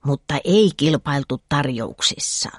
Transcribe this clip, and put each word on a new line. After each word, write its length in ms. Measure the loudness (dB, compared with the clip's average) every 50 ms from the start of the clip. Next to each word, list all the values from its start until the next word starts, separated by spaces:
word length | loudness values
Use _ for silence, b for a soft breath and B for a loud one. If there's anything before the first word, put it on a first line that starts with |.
| _
mutta 340 | -2 -2 -2 _ -4 -6 -4 0
ei 260 | 4 4 6 6 4 4
kilpailtu 640 | 2 0 2 2 0 0 -2 -2 -2 -2 _ -6 -8 _ _
tarjouksissa. 1000 | -2 -2 0 -2 -4 -4 -6 -8 -8 _ -4 -4 -4 -4 -6 -6 -4 -6 -6 -8 -10